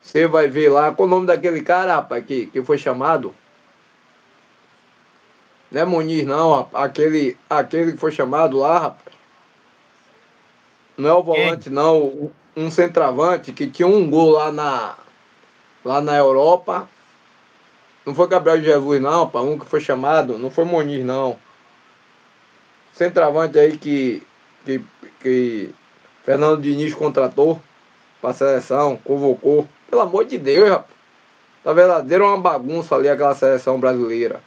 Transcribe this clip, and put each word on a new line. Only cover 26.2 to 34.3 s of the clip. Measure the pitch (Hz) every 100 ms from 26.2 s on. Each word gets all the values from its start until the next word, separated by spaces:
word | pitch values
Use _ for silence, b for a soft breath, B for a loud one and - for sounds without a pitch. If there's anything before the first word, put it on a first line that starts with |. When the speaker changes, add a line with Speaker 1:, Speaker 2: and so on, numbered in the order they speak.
Speaker 1:
Fernando | - 135 151 156
Diniz | 143 143 151
contratou | 151 151 135 127 - 151 160 - _ _ _ _ _
pra | 127
seleção, | 127 135 131 123 131 147 120
convocou. | - 139 139 127 139 147 151 _ _
Pelo | 240
amor | 196 190
de | - 269
Deus, | 139 151 208
rapaz. | 180 - _ _ _ _ _ _ _
Tá | 151
verdadeiro | 160 180 170 131 175 202
uma | 196
bagunça | 180 143 123 165 160
ali | 135 139
aquela | 139 143
seleção | 135 135 131 131 131
brasileira. | 127 127 117 113 117